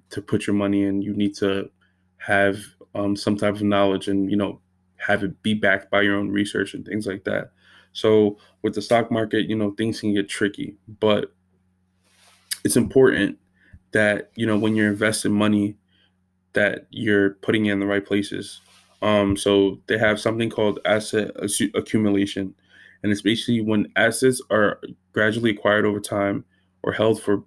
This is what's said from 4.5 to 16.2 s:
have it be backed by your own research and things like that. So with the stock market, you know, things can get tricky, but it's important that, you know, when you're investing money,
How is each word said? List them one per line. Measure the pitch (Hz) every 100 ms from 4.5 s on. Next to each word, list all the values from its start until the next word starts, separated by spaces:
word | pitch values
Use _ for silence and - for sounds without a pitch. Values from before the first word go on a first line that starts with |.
| - _ _ _ -
have | - 104
it | 98 80
be | 110
backed | 107 107 98 -
by | 101
your | 101 101
own | 101
research | 101 101 98 98
and | 98 98
things | 104 107
like | 95
that. | 104 101 - _ _ - _
So | - 113 110 104 104 _ _
with | 110
the | 107
stock | 101 113 113
market, | 113 107 110 85
you | 110
know, | 104
things | 101 113 -
can | 107
get | 101 98
tricky, | - 104 - - - - 107
but | 107 104 - _ _ _ _ _ _ _ _ _ _ _ _ -
it's | - -
important | - 131 131 - 98 - _ _ _ - _
that, | 110 107 104 -
you | - 113
know, | 104
when | 107 110
you're | 107
investing | 107 110 110 101
money, | 104 107 104 101 104 _ _ _ _